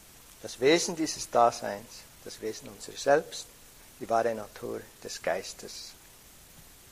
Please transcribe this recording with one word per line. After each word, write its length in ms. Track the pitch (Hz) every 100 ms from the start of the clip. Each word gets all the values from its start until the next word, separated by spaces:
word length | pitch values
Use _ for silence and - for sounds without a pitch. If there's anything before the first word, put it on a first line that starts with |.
| - - - -
Das 180 | 107 -
Wesen 360 | 131 170 175 165
dieses 320 | 156 - -
Daseins, 600 | 120 117 - 110 101 113 - - -
das 160 | - -
Wesen 280 | 110 - 120
unserer 280 | 104 - 104
selbst, 500 | 139 143 - - - - - - - -
die 100 | 117
wahre 240 | 113 113
Natur 460 | 110 104 - 120 113 - -
des 200 | - -
Geistes, 680 | - 90 - - - - - - - - - - - - - - -